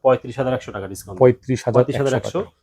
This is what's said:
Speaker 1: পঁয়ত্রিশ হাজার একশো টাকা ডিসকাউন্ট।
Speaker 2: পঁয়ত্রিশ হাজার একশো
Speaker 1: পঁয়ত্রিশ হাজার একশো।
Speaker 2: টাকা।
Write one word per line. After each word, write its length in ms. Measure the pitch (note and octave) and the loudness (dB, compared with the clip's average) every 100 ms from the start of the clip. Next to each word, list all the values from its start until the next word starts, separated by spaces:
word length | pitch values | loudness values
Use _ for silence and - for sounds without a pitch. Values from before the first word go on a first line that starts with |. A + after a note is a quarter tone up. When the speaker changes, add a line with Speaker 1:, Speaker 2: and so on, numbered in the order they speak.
Speaker 1:
পঁয়ত্রিশ 340 | C3 B2 B2 B2 | 2 2 -2 -6
হাজার 160 | B2+ | -4
একশো 180 | B2 - | -4 -6
টাকা 140 | G#2+ F#2+ | -12 -10
ডিসকাউন্ট। 300 | G2 F#2+ F#2+ | -12 -10 4
Speaker 2:
পঁয়ত্রিশ 400 | B2+ B2 - B2+ - | 4 4 -2 -4 0
হাজার 160 | A#2 | 2
একশো 40 | B2 | 2
Speaker 1:
পঁয়ত্রিশ 140 | B2+ | 0
হাজার 160 | C#3 B2+ | 0 -2
একশো। 220 | - F3 | -2 -6
Speaker 2:
টাকা। 120 | A3 _ | -8 _